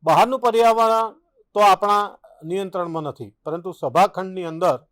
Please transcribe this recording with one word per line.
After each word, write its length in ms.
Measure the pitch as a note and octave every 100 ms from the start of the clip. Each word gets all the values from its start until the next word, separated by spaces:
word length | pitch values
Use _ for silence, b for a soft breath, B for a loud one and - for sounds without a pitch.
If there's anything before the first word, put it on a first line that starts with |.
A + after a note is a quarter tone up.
બહારનું 380 | - D#3 A3 C4
પર્યાવરણ 800 | A#3+ A3+ A#3 A3+ A3+ A3+ A3+ - _ _ _
તો 60 | -
આપણા 580 | G#3 F#3+ G3+ G#3 G3+ - _ _
નિયંત્રણમાં 580 | D#3 F#3 G3 F#3 F3 D#3+
નથી, 340 | D3+ - G#2+ _
પરંતુ 280 | - E3 F3+
સભાખંડની 720 | F3 C#3+ A#2+ G3 - F#3+ F#3
અંદર 420 | E3+ D#3+ F3 C3 _